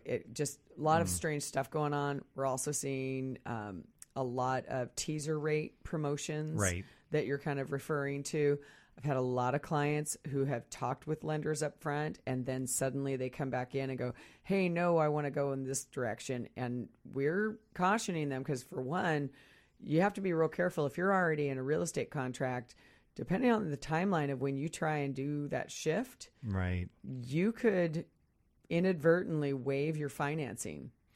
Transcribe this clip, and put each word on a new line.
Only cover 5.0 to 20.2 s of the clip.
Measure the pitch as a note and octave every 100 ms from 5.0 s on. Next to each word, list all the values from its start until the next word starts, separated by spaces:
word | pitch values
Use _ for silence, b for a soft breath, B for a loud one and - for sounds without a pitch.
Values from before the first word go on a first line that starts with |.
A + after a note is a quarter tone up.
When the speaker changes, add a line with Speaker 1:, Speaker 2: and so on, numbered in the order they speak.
| - D3+ D3 D#3
Speaker 1:
rate | D#3 D3+ D3+ -
promotions | - E3 D3 D3 - D3+ D#3 D3+
Speaker 2:
Right. | F#2+ F2 B B _
Speaker 1:
that | D3 A2+
you're | C#3
kind | D#3 C#3
of | C3+
referring | C#3 - D3+ C#3 C#3
to. | C#3 D#3 D3 C#3+ B B B -
I've | D3
had | C3
a |
lot | B2+ B2 B2 C#3
of |
clients | - D3+ D3 D3+ D3+ - -
who | C#3 C3+
have | A#2+ -
talked | - B2 C#3 -
with | D#3
lenders | D#3 D#3 D3+ D3
up | D3+ -
front, | D#3 D3 D#3 - -
and | B2+ B2+
then | C3 C3
suddenly | - C3+ C3+ C#3 C3+
they | B2+
come | - C#3
back | B2+ B2+
in | C3+ C3+
and | B2+
go, | B2 B B B
"Hey, | - G3 F3+
no, | E3+ F3 E3
I | D3+
wanna | D3+ C#3+
go | C#3+ C#3
in | C3+
this | C3 C3+ -
direction." | - A#2 G#2+ - B2+ A2+ -
And | B2 B2 - - -
we're | C3+ C#3+ F#3 G#3+ G#3+ -
cautioning | - F3+ A3 G#3+ E3 D3
them | C3
'cause, | C3+ C3
for | - F3+
one, | B2+ F3+ F#3+ D3+ C#3 B B B B _
you | - D#3
have | G3+
to | G3+